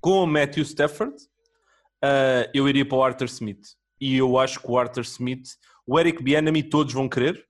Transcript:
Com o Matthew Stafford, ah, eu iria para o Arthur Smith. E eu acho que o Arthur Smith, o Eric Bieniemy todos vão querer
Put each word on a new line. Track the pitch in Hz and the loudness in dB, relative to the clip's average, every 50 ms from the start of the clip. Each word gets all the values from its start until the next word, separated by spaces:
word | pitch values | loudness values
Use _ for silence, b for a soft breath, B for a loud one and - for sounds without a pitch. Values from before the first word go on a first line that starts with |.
Com | - 165 190 190 185 | 2 2 2 2 2
o | |
Matthew | 165 151 151 143 143 147 160 151 | 2 2 2 0 0 0 -4 -6
Stafford, | - - - 143 147 - - 220 262 285 - - _ _ _ _ _ _ _ _ _ _ _ _ _ _ _ - | -6 -2 -2 -2 -2 0 -4 -6 -6 -6 -16 -20 _ _ _ _ _ _ _ _ _ _ _ _ _ _ _ 0
ah, | 139 139 139 135 131 131 123 117 - - | 2 2 4 4 2 2 2 0 0 0
eu | 139 139 139 | 0 2 2
iria | 139 139 139 | 2 2 0
para | 139 135 | 0 2
o | 131 131 | 2 2
Arthur | 131 123 127 131 | 2 0 -2 -8
Smith. | 117 - - 117 107 101 - _ - - _ _ _ _ _ | -8 -6 -8 -10 -10 -10 -12 _ -20 -20 _ _ _ _ _
E | 139 135 131 | -4 0 2
eu | 131 131 127 123 127 | 2 2 4 4 2
acho | 131 131 131 - | 2 0 -2 -8
que | - 120 | -6 -2
o | 120 123 | 0 0
Arthur | 123 120 120 127 117 | 0 0 -4 -8 -8
Smith, | - - - 123 123 131 131 127 - - b b b b b b | -10 -10 -8 -8 -8 -8 -8 -12 -20 -20 b b b b b b
o | - 127 160 | -2 0 2
Eric | 170 170 160 165 127 | 2 2 0 0 0
Bieniemy | 131 143 151 156 156 156 156 147 | 2 2 2 2 2 0 0 -2
todos | 151 - 151 147 135 120 | 0 0 0 0 0 -2
vão | 131 135 127 | -4 -4 -2
querer | - 127 123 147 185 - - | -2 0 0 0 -2 -4 -12